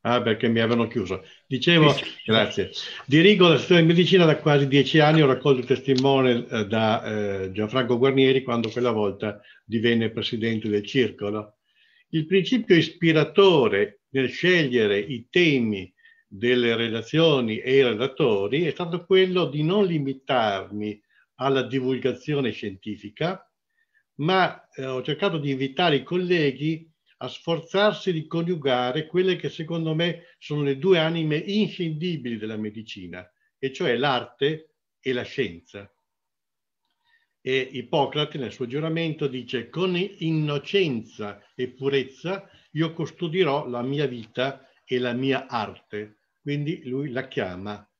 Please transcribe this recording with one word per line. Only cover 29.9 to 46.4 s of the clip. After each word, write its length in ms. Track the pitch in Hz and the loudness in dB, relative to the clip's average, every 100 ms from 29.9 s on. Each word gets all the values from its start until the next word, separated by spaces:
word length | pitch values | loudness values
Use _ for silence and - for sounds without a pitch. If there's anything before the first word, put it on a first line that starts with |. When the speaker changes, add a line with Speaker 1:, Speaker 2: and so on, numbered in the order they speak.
Speaker 1:
me 420 | 156 175 170 - _ | -2 -2 -4 -14 _
sono 240 | - 147 | -8 -2
le 160 | 143 135 | -2 0
due 220 | 180 180 | 2 2
anime 360 | 160 170 156 151 | 2 0 -2 -2
inscindibili 1000 | 202 208 190 - 165 156 180 156 120 113 | -2 0 0 -2 -6 -4 -6 -6 -6 -6
della 200 | 110 107 | -6 -6
medicina, 720 | 107 104 110 101 87 90 92 _ _ _ | -8 -10 -16 -16 -14 -16 -18 _ _ _
e 140 | 135 | -8
cioè 240 | 135 170 117 | -2 0 2
l'arte 800 | 139 123 - _ 139 156 - _ _ _ | 2 0 -4 _ -2 -2 -12 _ _ _
e 120 | 131 | -4
la 100 | 123 | -4
scienza. 720 | 107 - 107 85 _ 101 104 _ _ _ _ _ _ _ _ _ _ _ _ _ _ _ | -4 -4 -4 -6 _ -20 -20 _ _ _ _ _ _ _ _ _ _ _ _ _ _ _
E 180 | 131 135 127 | -2 -2 -2
Ippocrate 680 | 123 120 160 135 151 147 151 | -10 -4 0 0 -2 -4 -6
nel 140 | 113 | -10
suo 160 | - 120 | -8 -6
giuramento 580 | 139 160 165 165 156 143 | -4 -4 -4 -4 -4 -6
dice: 420 | 127 120 127 117 | -6 -8 -8 -8
"Con 280 | 160 185 175 | -4 -2 -2
innocenza 1500 | 202 - 160 160 151 143 - 202 175 117 - - 104 101 _ - | -4 -6 -4 -2 -2 -4 -2 0 0 -2 -8 -12 -12 -12 _ -8
e 140 | 123 | -8
purezza 760 | 127 135 139 127 - 170 196 - _ _ | -4 -2 -2 -2 -10 -10 -10 -12 _ _
io 200 | 151 160 | -4 -4
custodirò 720 | 160 151 - 170 170 165 139 120 | -4 -10 -8 -6 0 0 0 -4
la 160 | 120 | -6
mia 240 | 123 143 139 | -4 -2 -4
vita 600 | 120 107 - 135 135 _ _ | -6 -10 -6 -6 -6 _ _
e 140 | _ 127 | _ -4
la 120 | 123 | -2
mia 360 | 120 135 127 - | -2 -2 -2 -4
arte." 720 | 120 101 90 _ 104 107 _ _ _ | -6 -6 -10 _ -12 -12 _ _ _